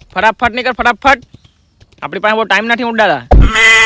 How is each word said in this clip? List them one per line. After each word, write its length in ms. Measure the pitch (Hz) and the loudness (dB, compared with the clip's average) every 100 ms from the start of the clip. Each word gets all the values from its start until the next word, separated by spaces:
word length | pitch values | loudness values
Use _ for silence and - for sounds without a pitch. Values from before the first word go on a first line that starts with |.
| _ 185 | _ -4
ફટાફટ 360 | 214 - 240 | -4 -2 -6
નીકળ, 200 | 233 247 | -4 -8
ફટાફટ. 520 | 240 240 240 269 269 - - _ _ _ _ _ - | -4 -4 -2 0 -2 -4 -20 _ _ _ _ _ -16
આપણી 180 | 147 196 | -12 -4
પાસે 160 | 208 220 | -2 -2
બહુ 80 | |
ટાઈમ 220 | 208 196 226 | -2 -2 -2
નથી 180 | 233 | -4
ઊંટ 140 | 240 226 | -4 -2
દાડા. 300 | 202 139 127 - - 220 226 226 | 0 0 2 4 4 2 4 4